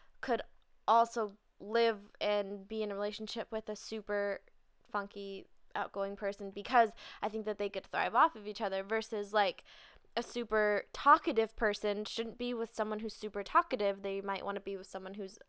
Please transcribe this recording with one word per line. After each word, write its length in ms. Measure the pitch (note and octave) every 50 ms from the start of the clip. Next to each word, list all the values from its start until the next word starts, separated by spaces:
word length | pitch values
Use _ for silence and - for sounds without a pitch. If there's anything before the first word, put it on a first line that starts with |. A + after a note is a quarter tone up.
| - - - -
could 200 | - - A#3+ A3+ - - - - _ _ _ _ - -
also 440 | A3+ A#3 A#3 A#3 - A#3+ A3 G3+ G3 - _ _ _ - -
live 360 | G3+ A3 A#3 A#3 A#3 A3 G3+ G3+ G#3+ _ -
and 460 | - G#3 G#3 G#3 G3+ G3 G3+ G3 G3 G3+
be 140 | A3 A3 G#3+
in 80 | G#3
a 40 | G3+
relationship 540 | G3 G#3 G#3 G#3 - G#3+ G#3 - A#3 G3+ -
with 180 | - A3 - -
a 80 | G#3+
super 640 | - - - A3+ A3 G3+ - G#3 G3+ G3+ G3+ G3 - _ - _ - _ _ _ _ _ _
funky, 560 | - G#3 G3 G3+ - G3+ G3 G3 G3 F#3+ G#3+ _ - - - - -
outgoing 420 | - F#3 - - G3+ G3 G3 G3+
person 340 | - G#3+ G3 G3+ - G3+ G3
because 400 | G3 G3+ G3 - B3+ B3 A#3 G#3+ - - - - - - -
I 60 | A3
think 160 | G#3 A3 G#3
that 100 | G#3+ G#3 -
they 100 | G#3 G3+
could 160 | - F#3+ -
thrive 280 | - - E3+ E3+ F3+ G3+
off 220 | A#3+ D4 E4 -
of 100 | A3 G3+
each 140 | G#3 G3+ -
other 220 | A3+ G3 F#3+ F#3+ G3
versus, 500 | G3 A3 A3 A3 - A#3 G#3 G#3 G3+ G#3
like, 320 | G#3+ G3+ F#3 E3 - - - - - - - - - _ - -
a 80 | A3 A#3+
super 640 | - - A#3+ A#3 G#3+ A3 G#3+ G#3+ G#3 G#3 G3+ - - -
talkative 640 | - - C#4 D4+ E4 - E4+ A#3+ A3 A3 G#3+ -
person 480 | - A#3+ G#3 G3+ - - G#3 G3+ G#3 G#3
shouldn't 320 | - - - A3+ A3+ G3+
be 160 | - B3 B3 B3
with 220 | A3+ A3+ A3 -
someone 240 | - G#3+ G#3+ G#3+ G#3+
who's 160 | A3 A3 -
super 280 | - - G#3+ - G#3 G3
talkative. 600 | - - D#4+ E4+ - - G#3 G#3 G3+ G3 G3 G3
They 180 | G3 G3 G3
might 240 | G3 G3+ G3 F#3+ -
wanna 160 | G3 G3 G3+
be 160 | G3+ G3 G3
with 100 | F#3 F#3+
someone 280 | - - F#3+ F#3+ F#3 G3
who's 240 | G#3 G3 F#3+ - - -